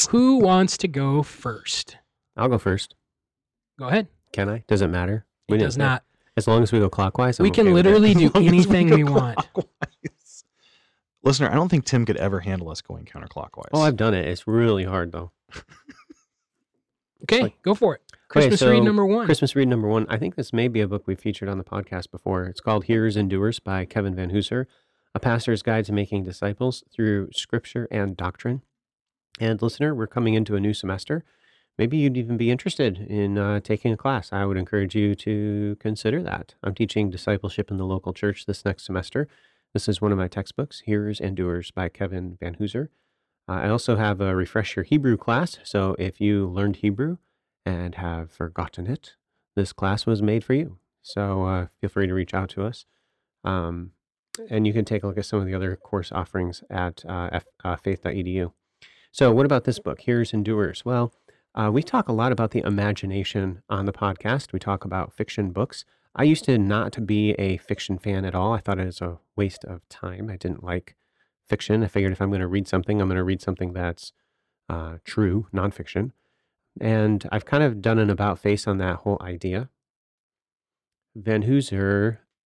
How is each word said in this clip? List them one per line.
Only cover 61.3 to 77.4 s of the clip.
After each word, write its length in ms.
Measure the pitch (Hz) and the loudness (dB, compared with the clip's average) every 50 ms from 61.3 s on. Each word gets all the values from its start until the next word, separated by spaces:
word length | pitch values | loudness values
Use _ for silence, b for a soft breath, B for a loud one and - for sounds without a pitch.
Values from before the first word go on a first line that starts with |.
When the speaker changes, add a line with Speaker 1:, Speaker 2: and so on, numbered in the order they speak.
| _ _ _ _ _ | _ _ _ _ _
Speaker 2:
uh, 160 | - 110 107 107 | -2 0 2 2
we 120 | 135 165 | 0 0
talk 240 | - - 247 - - | 0 -2 -2 0 0
a 40 | 117 | 0
lot 200 | 110 117 127 127 | 0 0 0 0
about 180 | 107 117 107 | 0 0 0
the 140 | - 120 - | -2 -2 -2
imagination 960 | - 104 101 101 104 104 - - 98 95 98 95 - - 110 98 95 90 92 - - | 0 0 0 0 0 -2 -2 -4 -6 -4 -4 -4 -4 -4 -4 -4 -4 -6 -8 -8 -6
on 160 | 101 95 98 | -6 -4 -4
the 60 | 101 98 | -4 -4
podcast. 600 | - 107 101 92 - - 107 120 143 - - - | -2 -4 -4 -4 -4 -4 -2 -2 -2 -4 -6 -8
We 60 | 92 | -6
talk 260 | - - 98 95 - | -4 -4 -4 -4 -4
about 280 | 98 92 92 87 - - | -6 -6 -6 -6 -6 -6
fiction 400 | - 107 - - - 104 95 87 | -8 -8 -6 -4 -4 -4 -4 -2
books. 320 | 95 117 - - - - _ _ _ _ _ _ | -4 -4 -4 -6 -12 -20 _ _ _ _ _ _
I 80 | - 123 | 2 4
used 200 | 151 156 156 - | 4 4 2 2
to 120 | - 131 117 | 2 2 2
not 480 | 101 98 104 107 110 104 - - 113 | 2 2 0 0 -2 -4 -6 -6 -4
be 240 | 95 107 104 107 104 104 | 0 0 2 2 2 0
a 240 | - 98 95 92 87 | 0 -2 -2 -2 -4
fiction 380 | - - 104 - - - 98 | -6 -6 -8 -6 -6 -6 -8
fan 280 | 90 - 104 98 95 95 | -6 -4 -4 -4 -2 -4
at 100 | 95 87 | -2 -2
all. 200 | 90 90 107 117 | -2 0 0 -2
I 40 | 110 | -2
thought 220 | - - 98 92 | -2 -4 -4 -4
it 60 | 95 | -4
was 140 | 92 90 - | -6 -6 -8
a 200 | 90 87 85 - _ _ _ | -8 -10 -10 -12 _ _ _
waste 280 | - 101 98 - - - | -2 -2 -2 -4 -8 -14
of 240 | - 90 87 - _ | -16 -16 -16 -18 _
time. 400 | - - - 92 90 95 107 107 | -18 -14 -12 -12 -10 -10 -10 -10
I 80 | 98 | -10
didn't 280 | 92 - 90 85 - - | -8 -8 -8 -8 -8 -8
like 320 | 90 87 90 - - _ _ _ _ _ _ _ _ _ _ _ | -6 -6 -6 -8 -10 _ _ _ _ _ _ _ _ _ _ _
fiction. 380 | - - 101 - - 104 110 110 | -6 -6 -4 0 0 0 2 0
I 20 | |
figured 240 | 95 - 101 98 95 | 0 0 0 0 0
if 100 | 95 - | 0 -2
I'm 120 | 101 95 101 | -2 -2 -2
gonna 160 | 95 92 87 | -2 -2 -2
read 180 | 92 101 98 | -2 -4 -2
something, 340 | - - 92 90 - 104 104 | -2 -2 -2 -2 0 0 0
I'm 60 | 98 | 0
gonna 160 | 95 92 92 92 | 0 0 0 0
read 180 | 92 95 92 | -2 -2 -4
something 320 | - - 92 - 92 87 87 | -4 -6 -6 -6 -6 -8 -6
that's, 400 | 92 90 87 85 - - - - _ _ _ _ _ _ _ _ _ _ - | -6 -6 -6 -6 -8 -14 -20 -20 _ _ _ _ _ _ _ _ _ _ -10
uh, 280 | 82 82 80 80 82 82 - | -8 -8 -8 -10 -12 -14 -16
true, 420 | - - - 107 95 90 104 110 - - | -6 -2 0 2 2 2 0 -4 -4 -4
nonfiction. 560 | 95 92 101 - - - - - 92 107 131 - _ _ _ _ _ _ _ _ _ _ _ _ - | -2 -2 -2 -4 -6 -12 -6 -4 -4 -4 -4 -6 _ _ _ _ _ _ _ _ _ _ _ _ -6
And 440 | - 110 110 110 107 107 107 101 - - | -2 0 2 2 2 2 2 0 -2 -4
I've 140 | - 107 | -4 -6